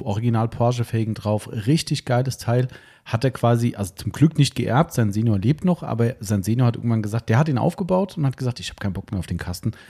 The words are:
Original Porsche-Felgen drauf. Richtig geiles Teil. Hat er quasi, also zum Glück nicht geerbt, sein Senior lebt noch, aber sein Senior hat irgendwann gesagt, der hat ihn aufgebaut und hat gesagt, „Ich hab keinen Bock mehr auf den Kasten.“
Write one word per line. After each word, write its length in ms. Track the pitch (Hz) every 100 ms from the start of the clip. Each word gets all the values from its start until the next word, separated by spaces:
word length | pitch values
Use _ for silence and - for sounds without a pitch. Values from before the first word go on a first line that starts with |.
Original 480 | - 101 120 113 117
Porsche-Felgen 680 | - 120 123 117 113 110
drauf. 340 | 107 104 107 -
Richtig 540 | 110 101 160 - 147
geiles 340 | - 123 131 -
Teil. 300 | - 120 127 - - -
Hat 200 | - 113
er 80 | 131
quasi, 420 | - 117 120 117
also 200 | - 98 -
zum 160 | 110
Glück 260 | - 156 -
nicht 160 | 139
geerbt, 380 | - - 120 165
sein 200 | - 107
Senior 260 | 101 113 101
lebt 240 | 104 151
noch, 180 | 180 170
aber 320 | - 113 117 -
sein 240 | 101 107
Senior 240 | 92 117 123
hat 80 | 117
irgendwann 260 | 117 113
gesagt, 260 | 107 117 -
der 100 | 113
hat 100 | 156
ihn 100 | 123
aufgebaut 580 | 175 - 180 185 196 -
und 80 | 139
hat 100 | -
gesagt, 240 | 127 -
„Ich 100 | -
hab 80 | -
keinen 140 | 104
Bock 180 | 90 -
mehr 80 | 98
auf 80 | -
den 120 | 87
Kasten.“ 340 | - 85 113 - -